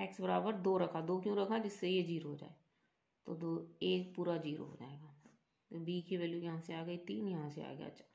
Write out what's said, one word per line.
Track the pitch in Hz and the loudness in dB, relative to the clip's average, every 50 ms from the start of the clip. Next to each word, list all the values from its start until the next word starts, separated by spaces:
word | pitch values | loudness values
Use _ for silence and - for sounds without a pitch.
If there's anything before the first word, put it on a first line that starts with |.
| 196 | -4
x | 190 - - | -4 -2 0
बराबर | 185 185 180 180 180 214 214 | 2 4 4 4 4 2 2
दो | 190 180 190 190 | 2 4 6 6
रखा, | 180 175 - - 160 | 6 4 4 2 0
दो | 160 165 185 185 | 0 2 0 2
क्यों | 185 208 208 | 2 2 2
रखा, | 202 190 196 220 226 | 4 4 4 2 2
जिससे | 208 202 202 - - 180 | 0 -2 -2 0 2 4
ये | 185 185 175 | 4 4 4
ज़ीरो | 165 170 156 151 147 | 2 0 -2 -2 -4
हो | 147 | -6
जाए, | 143 - - - - _ _ _ _ _ _ _ _ _ _ _ _ - | -8 -10 -12 -16 -20 _ _ _ _ _ _ _ _ _ _ _ _ -8
तो | - 175 | -6 -4
दो, | 165 170 165 165 165 170 - - - 180 | -2 0 0 0 0 -2 -6 -4 0 2
एक | 185 185 180 180 - - | 4 4 4 2 -2 -4
पूरा | 175 175 175 170 156 | -2 0 0 0 0
ज़ीरो | 156 147 151 - - | 0 -2 -4 -4 -6
हो | 143 - | -8 -10
जाएगा। | - 120 135 143 147 156 151 - - - - - _ _ _ _ _ _ - | -12 -12 -12 -12 -14 -14 -16 -18 -20 -20 -20 -20 _ _ _ _ _ _ -10
तो | 165 170 | -8 -6
b | 165 170 180 180 165 | -4 -2 -2 -2 0
की | 170 190 | 0 0
value | 175 170 170 170 175 | 0 0 0 0 -2
यहाँ | 170 170 165 165 | -2 -2 -2 -4
से | 165 175 165 | -4 -4 -6
आ | 165 165 | -4 -4
गई | 170 175 175 | -4 -4 -4
तीन, | 175 196 202 220 214 | -4 -4 -4 -2 -2
यहाँ | 196 180 160 147 147 | 0 -2 -2 -2 -4
से | 147 156 151 | -6 -6 -8
आ | - 135 | -8 -8
गया | 147 - - | -8 -8 -10
चार, | - - - _ _ | -12 -14 -18 _ _